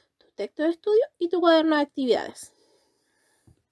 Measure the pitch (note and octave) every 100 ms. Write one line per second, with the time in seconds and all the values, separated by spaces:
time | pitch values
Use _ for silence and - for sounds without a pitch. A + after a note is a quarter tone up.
0 | _ _ _ - G#3 - D#4 E4+ G#4 G#4+
1 | D5 - F4 F4 E4+ D#4+ D#4+ D4+ C#4+ -
2 | B3+ G#3 - - - _ _ _ _ _
3 | _ _ _ _ _ _ _